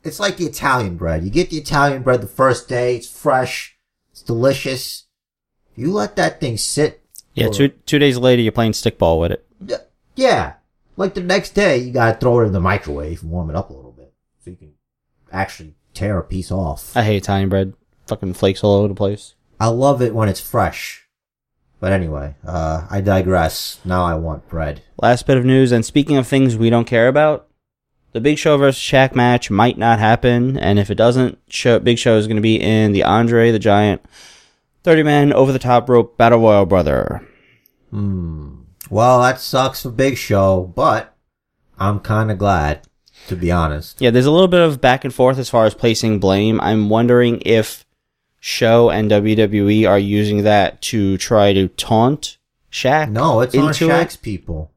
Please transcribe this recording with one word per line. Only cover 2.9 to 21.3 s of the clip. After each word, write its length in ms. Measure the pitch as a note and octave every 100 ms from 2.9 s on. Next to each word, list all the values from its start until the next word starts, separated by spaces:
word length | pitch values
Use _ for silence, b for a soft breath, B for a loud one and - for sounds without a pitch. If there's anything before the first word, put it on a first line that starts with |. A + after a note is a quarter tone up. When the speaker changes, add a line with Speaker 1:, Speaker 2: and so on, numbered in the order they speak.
| A#2+
Speaker 1:
it's 140 | -
fresh, 680 | - D3+ B2+ B2 - - _ _ _ _
it's 120 | -
delicious. 800 | - A#2 C3 C3+ C#3+ C3 - - _ _ _ _ _ _ _ -
You 160 | C#3
let 240 | G#3 G#3 -
that 240 | E3 -
thing 160 | C#3 A2
sit 480 | - - D3+ - _ - _
Speaker 2:
Yeah, 140 | - A2+
Speaker 1:
for 60 |
Speaker 2:
two, 140 | G2+ C#3
two 300 | _ - D3
days 180 | C#3+ B2
later, 260 | B2+ B2
you're 100 | A2+
playing 200 | A2 A2+
stickball 480 | G2+ A2+ - E2+ E2
with 120 | E2+
it. 140 | - _ _ F#2+
Speaker 1:
Yeah, 100 | - _ _ _ -
yeah. 360 | C4 - - - _ _ _ -
Like, 180 | F#3+
the 60 | F#3
next 300 | F3+ F#3+ -
day, 280 | G3 G3+ B2+
you 140 | B2
gotta 260 | B2 A2+ A2
throw 220 | B2 A#2+
it 60 | A2
in 60 |
the 80 | F#2+
microwave 600 | F#2 G2 - C#2+ D2+ E2
and 80 | D#2+
warm 200 | F2 D#2+
it 60 | D2
up 140 | -
a 20 |
little 200 | - C2
bit 200 | B1 _ _ _ _
so 80 | -
you 60 | F2+
can 160 | D2+ _ _ _ _ _ _
actually 420 | F#2 F#2+ - D#2 _ _
tear 240 | - G2 F#2+
a 60 |
piece 260 | - F#2+ F2
off. 460 | F2+ E2 - - -
Speaker 2:
I 60 |
hate 160 | G#2+ G2+
Italian 300 | - G2 G2
bread. 260 | G2 F#2+ - _ _ -
Fucking 280 | G#2+ F#2+
flakes 300 | F#2 G2 F#2+
all 120 | G#2 G2+
over 120 | G#2
the 60 |
place. 400 | F#2+ G2+ G#2 - _ _ _
Speaker 1:
I 80 | A2
love 340 | A#2 C3+ B2+
it 120 | B2
when 140 | A2+ G#2+
it's 120 | F#2
fresh. 680 | - - F2+ - - - _ _ _